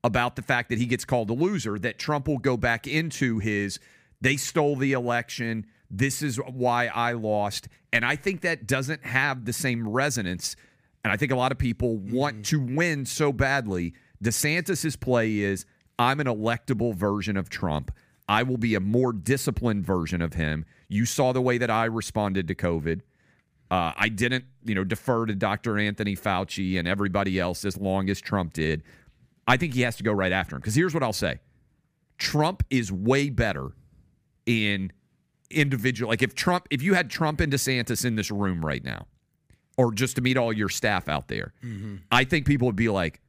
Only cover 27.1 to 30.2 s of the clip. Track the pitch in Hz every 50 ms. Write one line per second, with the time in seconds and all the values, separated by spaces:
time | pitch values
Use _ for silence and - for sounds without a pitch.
27.1 | 90 101 101 98 92 92 87 90 90 - - 101 95 - 98 95 95 98 95 95
28.1 | 98 - - - 107 101 90 80 - 80 78 78 80 78 - - - - _ -
29.1 | _ _ _ _ _ _ _ - 127 131 175 165 123 127 123 120 113 - 95 107
30.1 | 104 98